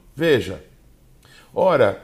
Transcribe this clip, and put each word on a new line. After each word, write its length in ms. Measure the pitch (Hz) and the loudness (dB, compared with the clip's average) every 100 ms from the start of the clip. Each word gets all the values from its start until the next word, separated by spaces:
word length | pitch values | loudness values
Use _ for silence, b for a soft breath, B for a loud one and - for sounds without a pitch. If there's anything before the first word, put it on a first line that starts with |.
| - | -16
Veja. 500 | - 165 127 87 92 - _ _ _ _ _ b b b | -4 0 0 -2 -12 -18 _ _ _ _ _ b b b
Ora, 480 | - 185 151 104 - | -2 0 2 2 -2